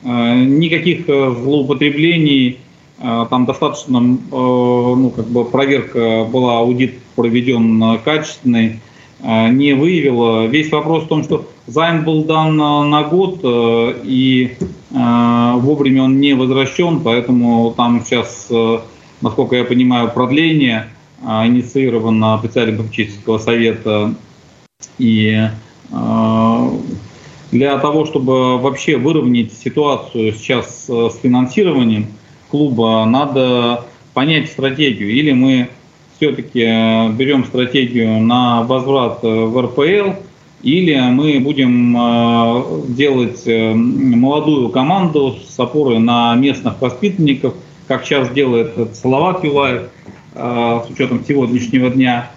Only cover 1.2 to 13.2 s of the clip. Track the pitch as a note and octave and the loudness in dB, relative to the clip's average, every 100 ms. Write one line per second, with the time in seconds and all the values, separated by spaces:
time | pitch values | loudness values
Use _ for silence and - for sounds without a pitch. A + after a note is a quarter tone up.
1.2 | C3+ A#2+ B2+ D3 C3 C#3 D3 C#3+ D#3+ E3+ | 2 0 0 0 0 0 0 2 0 2
2.2 | D3+ C#3 B2 B2 - - - - B2 A#2 | 2 2 2 -2 -16 -20 -20 -12 -6 -4
3.2 | A#2 B2+ B2 B2+ D3+ - - B2+ B2 B2+ | -2 0 0 0 -2 -4 -2 2 2 0
4.2 | - C3+ B2+ B2+ B2 B2 B2 B2 C3 A#2 | -2 -2 0 2 2 2 2 2 0 -2
5.2 | A2+ A#2+ A2+ C3+ C#3 C#3 A2 B2 A#2 A2+ | -4 -2 0 0 0 0 -2 -2 0 0
6.2 | A2+ B2+ B2+ A#2 A#2 B2 B2+ - - - | 0 0 0 2 0 0 -2 -4 -14 -2
7.2 | A#2 A#2 B2 A#2+ A2+ A2 A2+ A2+ A2 D#3 | 0 0 0 2 2 4 2 0 0 -2
8.2 | D3+ - B2+ A#2 A2+ A2 - - - - | -4 -6 0 2 0 -2 -16 -20 -20 -14
9.2 | - A2+ A2+ B2+ C#3+ C#3 D#3 F3+ C#3 A#2+ | -2 0 2 4 2 2 2 2 0 2
10.2 | A#2 A2+ A2+ C#3+ D#3 D3+ D3 D#3+ D#3+ D#3 | 2 2 0 0 0 -2 0 -2 0 -4
11.2 | C3 D3+ - - - B2 E3 E3 D#3+ D#3 | -2 -4 -6 -20 -8 -2 0 0 0 -2
12.2 | D#3 D#3+ D#3+ D#3 D3 D3 D3 D3+ D3+ F3 | 0 0 2 0 0 0 2 0 0 0